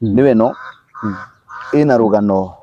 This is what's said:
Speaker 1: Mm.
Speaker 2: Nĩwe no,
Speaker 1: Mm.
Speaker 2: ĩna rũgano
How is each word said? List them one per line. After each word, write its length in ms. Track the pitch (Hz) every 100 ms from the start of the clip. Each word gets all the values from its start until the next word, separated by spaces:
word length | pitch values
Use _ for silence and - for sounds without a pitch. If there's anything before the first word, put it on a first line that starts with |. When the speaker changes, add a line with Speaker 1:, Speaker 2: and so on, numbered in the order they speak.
Speaker 1:
Mm. 140 | 110 107
Speaker 2:
Nĩwe 180 | 139 113
no, 160 | 120 - - - _ -
Speaker 1:
Mm. 120 | 107 95 - _ _ - -
Speaker 2:
ĩna 240 | 147 147 120
rũgano 540 | 110 104 104 95 92 -